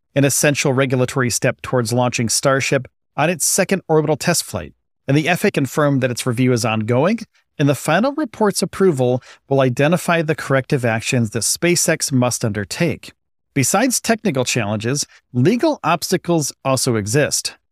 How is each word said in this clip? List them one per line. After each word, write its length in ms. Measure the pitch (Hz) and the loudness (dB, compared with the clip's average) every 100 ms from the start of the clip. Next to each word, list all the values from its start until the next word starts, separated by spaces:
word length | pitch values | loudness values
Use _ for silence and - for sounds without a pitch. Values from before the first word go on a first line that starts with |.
| _ 143 | _ 0
an 80 | |
essential 500 | 135 - 151 139 151 | 0 2 0 2 0
regulatory 560 | 127 135 127 127 - 120 | 2 0 0 0 0 -2
step 320 | - 131 117 | 0 -2 -2
towards 300 | - 127 110 | -2 -2 0
launching 380 | 123 123 - 113 | 0 0 0 -2
Starship 580 | - 143 135 - 139 131 _ _ - | 0 0 0 0 -2 -2 _ _ -2
on 120 | 156 | -2
its 140 | 175 | 0
second 380 | - - 180 196 - | -2 0 0 -2 2
orbital 280 | 156 151 151 | 2 2 -2
test 280 | - 170 | 0 -2
flight. 300 | - 95 76 _ _ _ - | -4 -8 -10 _ _ _ 0
And 100 | 143 | 0
the 100 | 156 | 2
F 160 | 175 | 0
A 80 | 208 | 0
confirmed 500 | 165 135 - 147 139 | 0 -2 0 2 2
that 100 | 123 | 0
its 160 | 117 131 | -2 -4
review 260 | 117 127 | 0 2
is 100 | 120 | 2
ongoing, 560 | 117 110 107 120 165 226 - _ _ - | 0 -2 0 0 2 -2 -6 _ _ -2
and 100 | 143 | 0
the 80 | 139 | 0
final 380 | - 165 262 | 0 0 0
report's 480 | 294 302 - 208 - | -2 -6 0 0 0
approval 600 | 190 - 190 135 123 127 - - _ | -6 2 2 2 0 0 -6 -20 _
will 100 | 135 | 2
identify 640 | 131 123 143 175 - 170 | 2 2 2 2 0 0
the 140 | 156 151 | 0 -4
corrective 500 | - 135 131 139 120 | 0 0 2 0 0
actions 460 | 113 - 123 113 | -2 0 0 0
that 80 | 117 | -2
SpaceX 720 | - - 170 175 - 160 - | -4 0 0 2 0 -2 0
must 340 | 131 123 - 117 | 0 0 0 -4
undertake. 680 | 104 98 - 170 90 - _ _ _ _ | -4 -6 -2 -2 -2 -12 _ _ _ _
Besides 460 | 139 127 190 262 - | -2 0 2 0 0
technical 460 | - 226 202 131 123 | -2 0 0 -2 0
challenges, 600 | 131 104 107 117 143 - - _ | -2 -2 -2 -2 -4 -6 -12 _
legal 440 | 123 143 240 320 269 | 2 2 4 0 0
obstacles 720 | 151 170 - 175 - 170 139 - | 0 -2 0 -2 0 0 0 -4
also 320 | 135 131 - 113 | -2 0 2 0
exist. 640 | 104 135 123 - - - _ | 0 0 0 -2 -6 -12 _